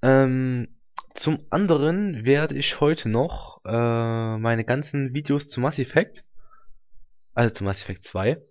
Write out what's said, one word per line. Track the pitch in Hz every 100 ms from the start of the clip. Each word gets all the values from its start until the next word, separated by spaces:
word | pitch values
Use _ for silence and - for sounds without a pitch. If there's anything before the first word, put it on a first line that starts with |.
Ähm, | 127 135 135 131 127 123 120 - _ - - -
zum | - 160 -
anderen | 160 196 156 147 180 208 139
werde | 110 143 151 135
ich | 139 -
heute | 147 156 110
noch, | 110 156 - - - -
äh, | 117 117 117 117 113 113 110
meine | 113 113
ganzen | 110 127 147 143 135 135
Videos | 147 143 -
zu | -
Mass | 131 147
Effect, | 123 - 202 - - - - - - - _ - - - -
also | - 120
zu | -
Mass | 98 95
Effect | - 92 -
zwei | 92 101 165 -